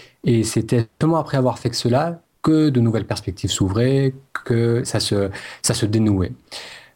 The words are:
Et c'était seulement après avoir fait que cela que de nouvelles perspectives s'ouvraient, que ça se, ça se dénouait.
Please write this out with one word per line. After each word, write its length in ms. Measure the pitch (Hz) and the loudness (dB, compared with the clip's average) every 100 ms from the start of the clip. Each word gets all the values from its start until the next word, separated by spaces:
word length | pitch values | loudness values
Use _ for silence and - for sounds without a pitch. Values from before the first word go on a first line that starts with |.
| - _ - | -20 _ 0
Et 180 | 117 | 2
c'était 440 | 107 - 110 123 113 _ | 2 -2 0 0 -2 _
seulement 180 | 156 165 | 0 0
après 200 | - 139 | 0 0
avoir 220 | 127 110 | 0 0
fait 100 | 120 | -4
que 60 | - | -2
cela 440 | 123 123 160 170 _ _ | 0 0 0 -4 _ _
que 280 | - 156 156 | 2 4 4
de 100 | 123 | 4
nouvelles 260 | 117 110 - | 2 2 -2
perspectives 460 | 107 - 90 92 | -6 -6 -6 -4
s'ouvraient, 640 | - 98 98 127 135 135 135 - - - | -2 0 2 2 2 0 -2 -12 -14 -2
que 380 | 117 117 117 | 0 2 0
ça 160 | - - | -2 -4
se, 300 | - 101 98 98 - - | -2 0 -2 -4 -14 -8
ça 120 | - | -4
se 120 | 117 104 | -2 0
dénouait. 480 | 110 107 98 87 - _ - - - - | 2 2 2 0 -6 _ -18 -18 -20 -20